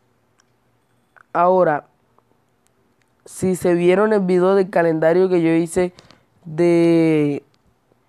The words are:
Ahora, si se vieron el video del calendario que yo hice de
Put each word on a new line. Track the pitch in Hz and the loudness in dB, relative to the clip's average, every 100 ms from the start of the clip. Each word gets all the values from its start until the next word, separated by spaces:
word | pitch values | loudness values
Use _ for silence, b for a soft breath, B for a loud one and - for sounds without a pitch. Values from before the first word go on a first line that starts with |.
| _ _ _ _ _ _ _ _ _ _ _ _ _ | _ _ _ _ _ _ _ _ _ _ _ _ _
Ahora, | 160 175 185 165 147 - _ _ _ _ _ _ _ _ _ _ _ _ _ - | -2 0 2 0 -2 -8 _ _ _ _ _ _ _ _ _ _ _ _ _ -20
si | - 185 180 | -8 -6 -4
se | 185 | -2
vieron | 175 175 185 220 | 0 2 2 0
el | 214 | 0
video | 185 180 185 196 | 0 0 2 0
del | 190 | 0
calendario | 175 170 160 160 175 190 | 0 0 0 0 0 0
que | 180 | 0
yo | 165 | 0
hice | 165 170 185 180 b b b b _ 165 | 0 -2 -4 -4 b b b b _ -14
de | 156 175 170 170 165 160 156 147 143 - _ _ _ _ _ | -4 0 2 2 2 2 0 -2 -4 -10 _ _ _ _ _